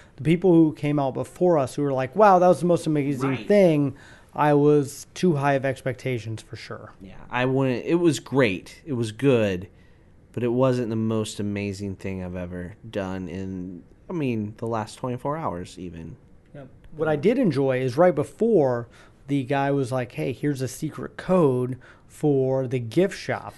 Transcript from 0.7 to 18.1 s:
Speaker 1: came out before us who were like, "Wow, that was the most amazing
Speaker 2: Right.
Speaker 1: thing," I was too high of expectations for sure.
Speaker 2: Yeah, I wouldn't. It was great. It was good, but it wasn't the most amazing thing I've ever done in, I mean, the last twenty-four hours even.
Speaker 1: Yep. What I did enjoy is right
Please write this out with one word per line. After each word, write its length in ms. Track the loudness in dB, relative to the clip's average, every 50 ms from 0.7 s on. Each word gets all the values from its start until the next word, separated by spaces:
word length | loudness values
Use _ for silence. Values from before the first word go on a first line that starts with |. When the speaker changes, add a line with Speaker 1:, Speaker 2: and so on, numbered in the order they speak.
| 2
Speaker 1:
came 260 | -2 -4 -2 0 0
out 160 | 0 -2 -4
before 420 | -6 -8 -8 -4 0 2 4 4
us 160 | 4 2 -2 -2
who 60 | -2
were 120 | -2 -2 0
like, 220 | -2 -2 -4 4
"Wow, 220 | 6 8 8 8
that 100 | 8 8
was 120 | 6 6 4
the 60 | 4
most 180 | 2 2 2 2
amazing 440 | 0 0 0 0 -2 -2 -2 -2 -2
Speaker 2:
Right. 160 | -2 -2 0
Speaker 1:
thing," 480 | 4 6 6 6 6 6 4 0 -2 -4 -8 -18 -20 -20 -20 _ _ -4
I 160 | 0 2 4 4
was 540 | 6 6 6 4 4 2 0 -8 -16 -20 _ -6
too 220 | 0 0 2 2
high 160 | 2 0 0 0
of 100 | 0 0
expectations 760 | -2 -4 -4 -6 -8 -8 -6 -6 -4 -4 -4 -6 -8 -10 -10
for 140 | -12 -16 -18
sure. 360 | -18 -14 -16 -16 -16 -16 -20 -20 -20
Speaker 2:
Yeah, 120 | -20 -20 -18 -20 -14 -6
I 140 | -2 -2 0
wouldn't. 400 | 2 2 2 2 2 0 -2 0
It 100 | 0 0
was 240 | 4 4 2 2 0
great. 640 | -4 -2 2 2 2 2 2 -2 -8 -14 -20 -18 -10
It 80 | -8 -4
was 180 | -4 -4 -4
good, 580 | -4 0 2 4 4 4 2 0 0 -4 -8 -12 _ -20 -20 -20 -20 _ _ _ -20 -20 _ _ -8
but 100 | -4 -4
it 60 | -2
wasn't 380 | 0 2 2 2 2 0 -2 -2
the 60 | -2
most 420 | -2 -2 -2 -2 -2 -4 -4 -6 -6
amazing 560 | -6 -4 -4 -4 -4 -6 -6 -6 -8 -8 -8
thing 280 | -8 -8 -8 -8 -8 -8
I've 120 | -8 -8
ever 400 | -10 -10 -10 -10 -10 -10 -12 -14 -18 -18 -10
done 400 | -8 -8 -6 -6 -8 -8 -10 -10
in, 540 | -8 -10 -8 -8 -8 -8 -10 -10 -12 -16 -18 _ -20 _ _ -10
I 40 | -6
mean, 400 | -4 -4 -2 -2 -4 -6 -6 -8
the 100 | -10 -8
last 280 | -6 -4 -6 -6 -8 -10
twenty-four 420 | -10 -8 -8 -8 -6 -6 -6 -6
hours 420 | -6 -6 -8 -8 -8 -10 -12 -14 -14
even. 380 | -14 -14 -12 -14 -16 -16 -18 -20 _ _ -20 -20 _ _ -20
Speaker 1:
Yep. 140 | -20 -20 -20 -20 -20 -20 -18 -8
What 100 | -6 -2
I 80 | -2 -2
did 220 | 2 2 2 2 2
enjoy 400 | 2 0 0 0 0 0 0 0
is 160 | -2 -2 2
right 160 | 4 4 4